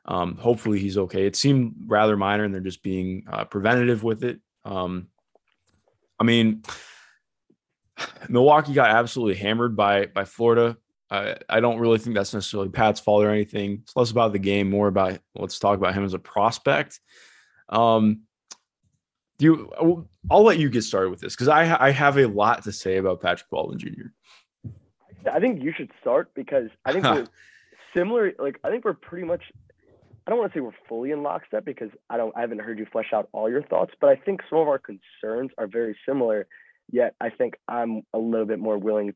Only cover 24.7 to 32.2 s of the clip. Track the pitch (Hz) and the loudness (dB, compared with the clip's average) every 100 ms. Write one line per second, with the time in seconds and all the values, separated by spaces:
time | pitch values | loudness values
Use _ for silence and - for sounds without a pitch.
24.7 | - _ _ _ 90 - 135 233 190 135 | -20 _ _ _ -10 -4 0 0 0 -6
25.7 | - 131 _ 127 131 - - 135 135 113 | -8 -12 _ -2 0 -2 -8 -4 -4 -4
26.7 | - 131 160 143 113 117 _ _ _ _ | -6 -4 0 2 2 -2 _ _ _ _
27.7 | _ - - 180 233 202 - 139 139 - | _ -8 -4 -2 0 -2 -4 -8 -6 -6
28.7 | 226 226 175 - 175 170 175 - - _ | -4 -4 -8 -10 -12 -6 -8 -8 -20 _
29.7 | _ _ _ _ - - 233 202 165 123 | _ _ _ _ -14 -4 -2 -2 -4 -8
30.7 | - - 113 131 147 143 - - 107 104 | -12 -12 -8 -6 -6 -6 -8 -8 -8 -8
31.7 | 131 110 - - 117 | -10 -14 -14 -8 -4